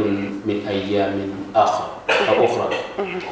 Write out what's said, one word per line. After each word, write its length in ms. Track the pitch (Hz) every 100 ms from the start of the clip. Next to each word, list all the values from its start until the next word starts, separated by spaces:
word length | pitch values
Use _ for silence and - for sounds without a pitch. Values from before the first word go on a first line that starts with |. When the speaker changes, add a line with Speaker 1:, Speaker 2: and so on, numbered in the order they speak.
| 104 98 98 - 104
Speaker 1:
من 120 | 104 104
أيام 460 | 98 98 101 98 101 98 98 - -
آخر، 320 | - - - - - - 101
أو 160 | - 120
أخرى." 220 | 120 98 - - -
Speaker 2:
Mm-hmm. 240 | 196 180 -